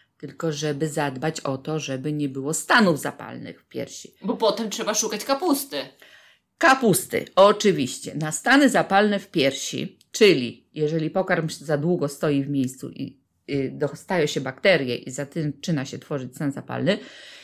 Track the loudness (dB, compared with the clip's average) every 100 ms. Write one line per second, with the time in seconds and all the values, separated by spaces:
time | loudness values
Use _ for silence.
0 | _ -18 -16 -6 -4 -2 -4 -2 -4 -2
1 | -4 -2 -6 -4 -6 -6 -4 -6 -4 -6
2 | -4 -4 -4 -4 -4 -4 2 4 4 2
3 | -2 -8 -14 -14 -14 -16 _ -10 -10 -12
4 | -20 _ -6 0 0 0 -4 -6 -4 -2
5 | -2 -4 -2 0 2 0 -2 -8 -10 _
6 | -20 -20 _ _ _ 2 4 6 4 2
7 | 0 -6 0 6 6 6 2 2 -2 -6
8 | -10 -6 -6 -2 4 6 6 4 4 4
9 | 4 0 -2 2 2 0 -8 -6 -8 _
10 | _ 4 6 6 0 -8 _ -4 -2 0
11 | -2 -2 0 0 -2 -6 -4 -2 0 0
12 | -2 -2 0 0 0 -2 -2 -4 -14 -10
13 | -12 -12 _ _ -6 -4 -4 -4 -6 -6
14 | -4 0 0 -2 -6 0 2 4 2 -6
15 | -8 -10 -8 -4 -4 -4 -4 -2 -4 -10
16 | -8 -8 -8 -6 -6 -6 -8 -4 0 -2
17 | -4 -20 -20 -20